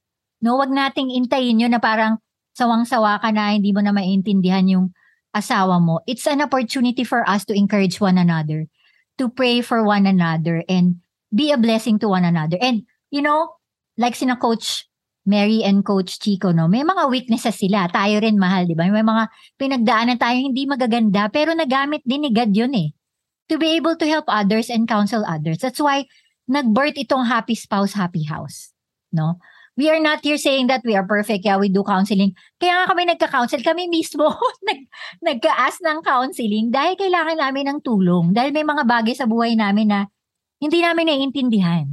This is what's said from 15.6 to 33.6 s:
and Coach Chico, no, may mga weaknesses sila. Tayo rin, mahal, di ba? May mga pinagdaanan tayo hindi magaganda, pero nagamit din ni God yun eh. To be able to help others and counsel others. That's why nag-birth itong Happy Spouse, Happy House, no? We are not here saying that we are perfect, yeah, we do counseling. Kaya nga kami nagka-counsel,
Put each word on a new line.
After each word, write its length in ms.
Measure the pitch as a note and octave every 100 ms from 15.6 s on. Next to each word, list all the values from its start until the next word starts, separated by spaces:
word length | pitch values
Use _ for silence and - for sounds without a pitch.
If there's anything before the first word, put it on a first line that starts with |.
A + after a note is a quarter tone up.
and 220 | G3 G3
Coach 340 | G3 G3 F#3 -
Chico, 320 | - G3 G3
no, 160 | E3 E3
may 160 | A3
mga 240 | D#4 F#4+ D4
weaknesses 480 | B3+ B3+ A3+ A#3+ -
sila. 300 | G3 G#3 F3+
Tayo 300 | G#3+ G3+ G#3+
rin, 180 | A3 G#3+
mahal, 300 | F3+ F#3+ F3+
di 80 |
ba? 140 | E3 F3
May 160 | G#3+
mga 260 | A3 A3 A3 - - _
pinagdaanan 640 | C4+ C4 A3 A3 A#3 B3
tayo 180 | B3 B3+
hindi 300 | C4+ B3+ C#4
magaganda, 640 | C#4 B3 A#3 A3 G3 G#3
pero 240 | D4 D4+
nagamit 480 | E4 D4+ C4 C#4+ D4+
din 240 | - C#4 D4
ni 40 |
God 180 | A3 A#3+
yun 240 | G3 B3
eh. 160 | C4 D3+ - _ _ _ _ _
To 100 | D#4
be 180 | D#4+ E4
able 180 | D#4+
to 120 | E4 D#4
help 200 | D#4 D4+
others 440 | G#3 G3+ A3 A#3
and 160 | A#3+ A3+
counsel 360 | G#3+ G#3 A3+
others. 360 | G#3 D#3+ D#3 D#3+
That's 180 | B3+ B3+
why 280 | D4 C#4 C4+ _ _ _ -
nag-birth 520 | C#4 B3+ G#3+ C#4+ D4
itong 300 | B3+ C4+ A#3+
Happy 260 | A#3+ A3+
Spouse, 400 | A3+ - G3+ G3
Happy 320 | G3+ F3+ F3 D3+
House, 480 | D3 D3+ - - _ _ _ _
no? 260 | E3 D#3 F3 - - -
We 140 | - D4+
are 100 | D#4
not 220 | D#4 D4+
here 140 | D4 D4
saying 320 | D4 C4+ B3
that 160 | C4
we 80 | A#3
are 140 | G3 F#3+
perfect, 380 | G#3 G#3 G#3 G3+
yeah, 80 | G3
we 140 | G3+
do 100 | F#3+
counseling. 540 | G#3 F#3+ G3 G3 G3 F3+ _ _
Kaya 260 | F4 F4+
nga 80 | F#4
kami 160 | F4+ F4
nagka-counsel, 560 | E4+ E4 C4+ B3 C#4+